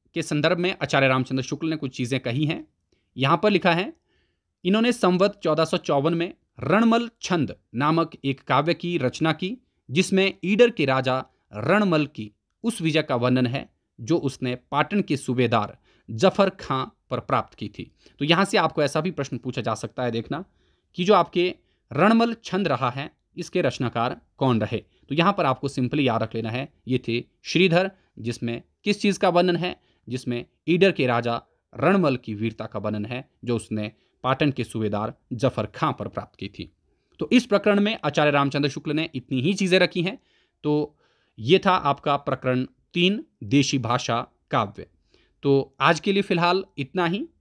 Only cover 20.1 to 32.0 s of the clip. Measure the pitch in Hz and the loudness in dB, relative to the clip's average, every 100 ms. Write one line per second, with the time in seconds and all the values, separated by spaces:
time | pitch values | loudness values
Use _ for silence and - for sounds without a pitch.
20.1 | 113 110 143 196 _ _ _ _ - 180 | -4 -6 -10 -12 _ _ _ _ -6 4
21.1 | 202 170 175 180 - _ _ _ 123 190 | 4 4 0 -2 -4 _ _ _ 2 4
22.1 | 226 233 226 - 185 185 123 127 127 147 | 4 2 -4 -6 -2 -2 0 -2 -4 -12
23.1 | _ _ - 170 180 156 - 120 120 120 | _ _ -14 -6 -2 -2 -2 -4 0 -2
24.1 | - _ _ 131 117 104 107 - _ _ | -4 _ _ 0 2 0 -6 -8 _ _
25.1 | 143 170 196 151 - 139 139 127 151 131 | 0 2 2 0 0 -4 -4 -2 0 0
26.1 | 113 110 113 110 120 139 _ - 131 - | 0 -2 -6 -6 -6 -8 _ -4 -4 -2
27.1 | 117 - _ - 160 185 170 190 - _ | -6 -6 _ -4 2 4 4 0 -6 _
28.1 | - 110 127 117 117 - _ - 208 208 | -12 -8 -6 -6 -8 -12 _ -4 0 0
29.1 | 190 196 175 180 170 175 - _ _ - | 2 2 4 2 2 -2 -8 _ _ -10
30.1 | 123 - 120 - _ - 170 190 - 127 | -8 -6 -6 -8 _ -2 4 4 4 0
31.1 | 120 117 117 - _ _ - 139 196 | 2 0 -4 -8 _ _ -2 2 4